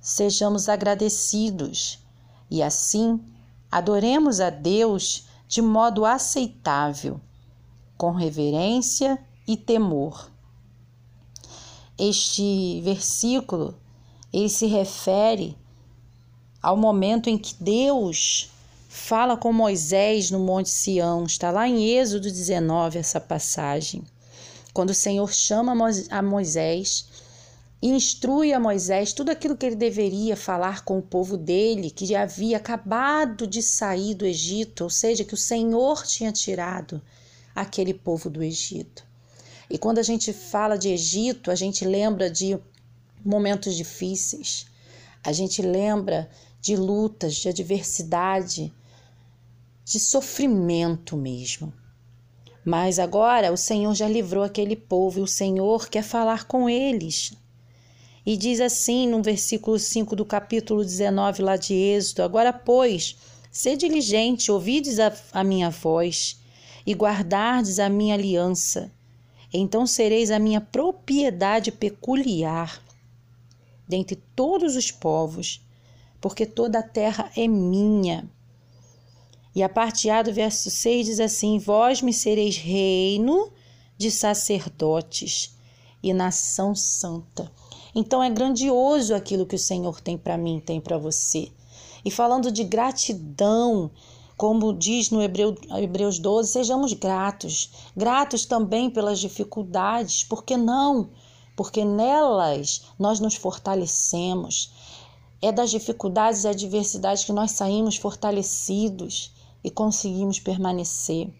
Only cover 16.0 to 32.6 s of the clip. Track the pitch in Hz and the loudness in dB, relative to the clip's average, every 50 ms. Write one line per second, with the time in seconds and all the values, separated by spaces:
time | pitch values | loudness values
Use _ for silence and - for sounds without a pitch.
16 | - - - - - - - - - - - - - 165 190 214 220 220 208 190 | -20 -20 -20 -20 -20 -20 -20 -20 -20 -20 -10 -4 0 2 2 4 4 4 4 4
17 | 190 202 233 233 233 240 220 214 214 - - - 170 196 214 240 269 277 285 254 | 2 2 2 2 2 0 0 0 -2 -6 -12 -6 -2 0 2 2 4 2 2 2
18 | 202 175 156 - - - - - - - - - - - - - - - - - | 0 -2 -2 -2 -2 0 -2 -2 -4 -8 -14 -20 -20 -20 -20 -20 -20 -18 -16 -10
19 | - - 226 226 247 247 233 233 - 233 226 226 226 208 196 165 156 151 190 196 | -4 0 2 2 4 2 2 2 2 2 4 4 4 2 2 0 0 2 2 4
20 | 202 214 220 214 185 - 190 190 185 185 185 190 190 - - - - 202 190 180 | 4 4 2 2 0 0 0 0 0 2 0 0 0 -2 -2 -2 0 0 2 2
21 | 170 175 170 170 170 160 - - 175 175 175 208 233 247 240 226 214 220 240 254 | 2 2 0 0 -2 -2 -2 -2 -2 0 0 2 2 2 2 2 2 4 4 2
22 | 262 214 202 202 196 208 185 185 175 170 180 170 165 160 160 170 165 165 160 175 | 2 2 0 -2 -4 -4 -6 -4 -2 -2 0 0 2 2 2 2 0 0 -2 -2
23 | 156 - - 156 - - 165 156 - - - 156 151 143 143 156 151 - - - | -2 -2 -4 -4 -4 -4 -4 -4 -2 -4 -4 -2 -2 -2 -2 -2 -4 -6 -8 -10
24 | - - - - - - - - - - - - - - - 190 180 196 196 - | -12 -16 -20 -20 -20 -20 -20 -20 -20 -20 -20 -20 -20 -6 -2 0 0 2 2 0
25 | - 202 196 196 202 202 - - - - 208 220 240 254 247 226 226 226 208 190 | 0 0 0 0 0 0 0 0 0 2 2 2 2 2 2 2 2 2 0 -2
26 | - - 202 196 196 196 202 202 190 156 156 165 160 160 165 180 196 - - - | -4 -4 -2 -2 0 0 0 0 0 0 0 0 0 0 0 0 -2 -2 -4 -4
27 | - - - - - - - - - - - - - - - - - 254 262 262 | -6 -10 -16 -20 -20 -20 -20 -20 -20 -20 -20 -20 -20 -20 -8 -2 0 2 2 2
28 | - - - - - 254 277 302 311 294 277 247 226 214 202 196 180 185 190 196 | 2 0 -2 -2 -2 0 2 2 4 4 4 2 2 2 0 0 0 0 0 0
29 | 208 - - 277 277 320 311 320 - 294 285 - 269 247 226 208 240 233 196 214 | 0 0 -2 -2 -2 -2 -2 -2 -2 -4 -2 -2 -2 -2 0 0 0 0 2 0
30 | 208 196 190 202 214 220 202 202 - - 185 175 180 190 196 196 - - 190 190 | 0 0 0 0 0 -2 -2 -2 -2 -4 -2 -2 -2 -2 -4 -4 -4 -2 -2 -2
31 | 190 - - 180 185 185 196 175 156 165 175 190 214 226 226 196 170 151 - - | -2 -2 -2 -2 0 -2 -4 -4 0 0 2 4 4 2 2 0 -4 -6 -8 -6
32 | 196 190 214 196 202 190 - 185 214 226 226 208 | -2 0 0 0 0 -2 -4 -2 -2 0 0 -2